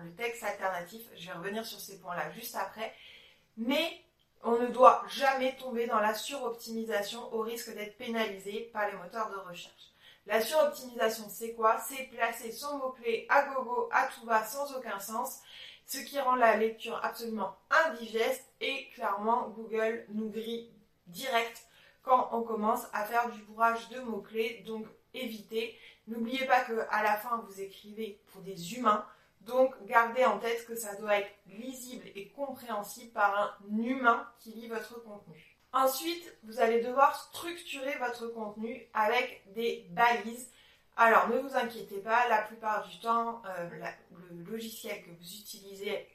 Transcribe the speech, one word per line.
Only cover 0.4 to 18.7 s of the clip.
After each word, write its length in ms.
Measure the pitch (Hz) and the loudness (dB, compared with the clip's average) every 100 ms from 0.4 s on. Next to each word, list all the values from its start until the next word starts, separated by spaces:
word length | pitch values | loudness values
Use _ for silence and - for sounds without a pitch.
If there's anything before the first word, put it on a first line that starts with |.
alternatif. 640 | 214 - 190 180 175 226 226 - | -6 -2 -2 -2 -6 -12 -16 -16
Je 120 | 175 | -12
vais 60 | |
revenir 320 | 170 185 214 226 | -8 -4 -4 -6
sur 140 | 214 | -10
ces 200 | - 185 | -14 -14
points-là 320 | 185 175 156 | -8 -6 -6
juste 240 | 208 233 240 | -8 -10 -6
après. 380 | 196 214 226 - - - - _ _ - | -6 -4 -8 -8 -20 -20 -20 _ _ -8
Mais 440 | 226 285 330 - _ _ _ _ | 0 2 0 -4 _ _ _ _
on 160 | 226 233 | 0 2
ne 100 | 247 | 2
doit 360 | 233 254 - - | 10 10 10 0
jamais 480 | 226 269 269 254 254 | 0 2 4 0 -2
tomber 280 | 254 233 233 | -6 -2 0
dans 140 | 233 | 4
la 160 | 208 214 | 2 0
suroptimisation 1160 | - 285 247 226 - 226 220 226 202 233 - | -4 -6 -6 -6 -8 -6 -2 -2 -2 -6 -6
au 80 | 226 | -4
risque 320 | 226 233 - 202 | -4 -6 -8 -10
d'être 220 | 208 - | -12 -10
pénalisé 720 | 247 226 214 196 196 208 233 | -6 -2 -2 -4 -8 -8 -8
par 140 | 214 202 | -4 -4
les 100 | 185 | -4
moteurs 320 | 175 226 208 | -10 -6 -6
de 200 | 196 190 | -6 -10
recherche. 400 | 175 - - - _ - - - | -14 -16 -20 -20 _ -20 -20 0
La 120 | 220 | 2
suroptimisation, 880 | 226 311 285 - 254 240 220 226 214 | 4 6 4 4 -10 0 0 0 -8
c'est 260 | - 226 226 | -8 -8 2
quoi ? 240 | 220 226 | 4 4
C'est 240 | - 277 | 0 -8
placer 480 | 254 233 233 233 240 | -10 -2 -2 -2 -8
son 260 | 226 285 285 | -8 -6 -4
mot-clé 480 | 262 - 226 226 - | -4 -4 -2 -2 4
à 160 | 277 | 4
gogo, 460 | 277 269 233 240 233 | 4 0 -2 -2 2
à 140 | 254 262 | 4 2
tout 180 | - | -2
va, 200 | 226 220 | 2 2
sans 340 | 220 277 285 262 | 2 -6 -6 -6
aucun 220 | 240 202 | -8 -8
sens, 400 | - 220 247 - - - - - _ | -6 -4 -4 -6 -16 -18 -18 -20 _
ce 100 | 277 | -10
qui 220 | 240 277 | -6 -2
rend 160 | 262 254 | 2 6
la 220 | 233 214 | 6 6
lecture 420 | 220 226 233 208 | 2 0 -8 -4
absolument 540 | 226 226 233 220 190 - _ 294 320 | -4 -4 -6 -4 -4 -8 _ 4 4
indigeste 580 | 233 226 220 240 262 - _ | 0 -6 -2 0 -2 -6 _
et 280 | 233 | -4